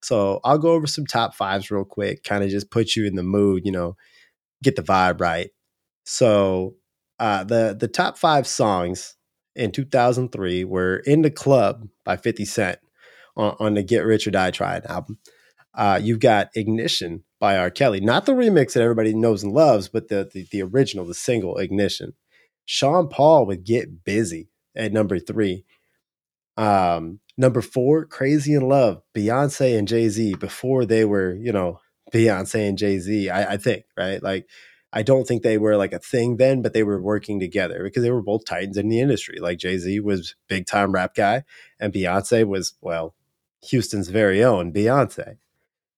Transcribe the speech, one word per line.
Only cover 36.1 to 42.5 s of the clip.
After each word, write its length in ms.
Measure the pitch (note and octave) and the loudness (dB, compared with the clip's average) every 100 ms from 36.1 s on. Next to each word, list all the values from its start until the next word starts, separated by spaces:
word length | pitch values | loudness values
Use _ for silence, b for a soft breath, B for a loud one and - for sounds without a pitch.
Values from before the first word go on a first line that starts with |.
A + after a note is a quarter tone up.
| B2+ A#2+ A2+ | -2 0 2
then, 260 | C3 C3+ | 2 2
but 100 | A2 | 0
they 120 | A2+ | 0
were 180 | G#2 G2+ | 0 0
working 380 | F#2+ G#2 G#2 G2+ | -2 -4 -2 -4
together 420 | F#2 G2+ F2 F2 | -4 -2 -4 -4
because 220 | F#2+ B2 | -6 -2
they 80 | A#2+ | 0
were 100 | B2 | 0
both 220 | G2 G#2+ | -2 -4
titans 320 | - F2 G2 G2 | -4 -8 -6 -4
in 120 | G#2 | 0
the 120 | A2+ | 2
industry. 400 | C#3 A2 - F2 | 2 0 -4 -8
Like, 180 | F2 F2 | -6 -4
Jay-Z 400 | F#2 F#2 F2 G2+ | -4 -4 -2 -2
was 360 | G#2 G2 E2 - - | -2 -2 -4 -14 -8
big 180 | F#2+ F#2 | -8 -2
time 260 | G#2 G2+ | 0 0
rap 240 | F#2+ F#2 - | 0 -2 0
guy, 260 | G2+ B2 - B B _ | 0 0 -4 B B _
and 120 | G#2+ | -6
Beyonce 540 | G2 F2+ F#2+ G2 A#2 | -2 -2 -2 0 2
was, 280 | G#2+ | 2